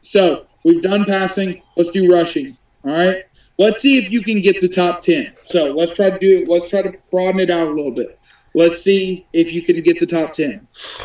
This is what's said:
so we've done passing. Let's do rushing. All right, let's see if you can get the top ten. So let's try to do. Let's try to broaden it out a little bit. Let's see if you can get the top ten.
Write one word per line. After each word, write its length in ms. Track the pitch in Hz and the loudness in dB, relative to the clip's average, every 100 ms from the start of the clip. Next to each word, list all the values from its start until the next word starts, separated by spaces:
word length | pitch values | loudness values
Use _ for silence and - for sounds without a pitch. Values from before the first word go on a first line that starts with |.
so 460 | - - 180 139 - _ | -2 2 2 0 -8 _
we've 180 | 165 170 | 2 2
done 240 | 185 202 202 | 2 0 0
passing. 560 | 190 185 - 190 - _ - | 0 -2 -2 -4 -6 _ -2
Let's 140 | 170 | -2
do 200 | 196 180 | 2 4
rushing. 460 | 175 165 156 135 123 _ _ | 4 2 -4 -6 -14 _ _
All 80 | 139 | -6
right, 320 | 160 185 190 - _ _ - | 0 0 -2 -10 _ _ 2
let's 220 | 208 208 | 2 2
see 160 | 277 269 | 2 2
if 120 | 190 | 0
you 120 | 226 | -4
can 180 | 196 214 | -2 0
get 180 | 190 185 | 0 0
the 60 | 180 | 0
top 340 | 185 175 170 | 0 -2 -2
ten. 300 | - 156 - _ | 0 0 -2 _
So 300 | - 175 143 147 | -4 -2 0 -2
let's 200 | 170 - | -4 0
try 140 | 190 | -2
to 80 | 185 | 0
do. 260 | 190 180 170 | 2 2 2
Let's 200 | 175 175 | -2 0
try 120 | 196 | -4
to 160 | 190 - - | -4 -8 -6
broaden 280 | 185 185 190 | -2 -2 -2
it 120 | 180 | 0
out 160 | 170 160 | 0 -2
a 40 | |
little 200 | 151 143 | -4 -6
bit. 260 | 120 117 - _ _ _ 160 | -6 -10 -12 _ _ _ 2
Let's 280 | 170 165 | 2 2
see 440 | 196 196 185 180 _ | 0 0 0 -6 _
if 220 | 165 165 | 0 0
you 80 | 170 | -2
can 180 | 170 165 | 0 2
get 160 | 160 170 | 2 0
the 80 | 170 | -2
top 260 | 170 156 | -2 -4
ten. 340 | - 147 101 _ - - - | -4 -6 -6 _ -18 -16 -14